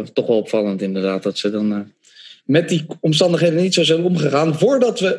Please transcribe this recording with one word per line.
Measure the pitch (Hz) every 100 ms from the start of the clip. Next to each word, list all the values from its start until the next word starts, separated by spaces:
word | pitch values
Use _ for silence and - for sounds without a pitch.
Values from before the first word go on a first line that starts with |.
toch | 107 - 120
wel | 113
opvallend | 104 110 104 95
inderdaad, | 98 95 95 95
dat | 101 -
ze | 104
dan, | 107 107
eh, | 104 101 _ _ - - -
met | - 151 170
die | 170 151 -
omstandigheden | 160 147 185 165 170 160
niet | 185
zo | 175
zijn | 156 165
omgegaan. | 175 175 147 143 160 151
Voordat | 233 277 240 -
we | 185